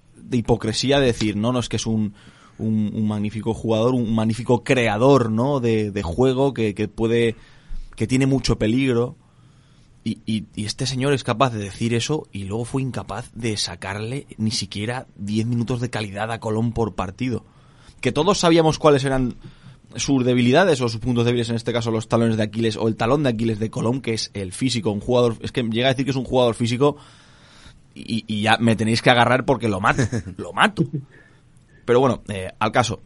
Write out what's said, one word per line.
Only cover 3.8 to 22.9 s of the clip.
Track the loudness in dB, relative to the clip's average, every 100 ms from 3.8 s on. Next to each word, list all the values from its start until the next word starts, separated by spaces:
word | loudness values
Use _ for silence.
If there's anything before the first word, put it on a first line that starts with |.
| 2
un | 0 0 0
magnífico | 0 -2 0 0
creador, | 2 2 2 4 6 6 4
¿no? | 0 0 0
de, | 2 2 0
de | -2
juego | -4 2 2 4 0
que, | 0 -2
que | -2 -4
puede, | -2 0 2 2 -2 -12 -20 -10 -10 -10 -6
que | -2
tiene | 2 2
mucho | 0 0 0
peligro. | 2 2 2 0 -2 -6 _ _ -20 _ _ _ _ -12
Y, | -8 -8 -4
y, | -4 -6 -10
y | -8
este | -6 -6
señor | -2 0
es | 0
capaz | 0 0 0
de | -2
decir | -8 -4 -2
eso | -2 -2 -4 -6
y | -10 -6
luego | -6 -4
fue | -4
incapaz | -4 -8 -10 -12 -12
de | -6 -4 -4
sacarle | -6 -8 -8 -8 -6 -8 -10 -4
ni | -4
siquiera | -2 -6 -6 -6 -6 -10 -12
diez | -4 -2 0
minutos | -2 -2 -2
de | -4
calidad | -6 -6 -6 -6
a | -4
Colom | -4 0 0
por | 0 -4 -4
partido. | -8 -4 -4 -4 -8 _ -20 -20 -20 -6
Que | -2
todos | 0 2 2
sabíamos | 4 6 4 4
cuáles | 4 4
eran | 2 0 -2 -4 -14 -20 -20 -20 -16 -8
sus | 0 2 4
debilidades | 4 4 4 4 2
o | 0
sus | -4
puntos | -2 0 2
débiles, | 2 0
en | -4
este | -2
caso | -2 -2
los | -2 0
talones | 2 2 2
de |
Aquiles | -2 0 -2 0
o |
el | -2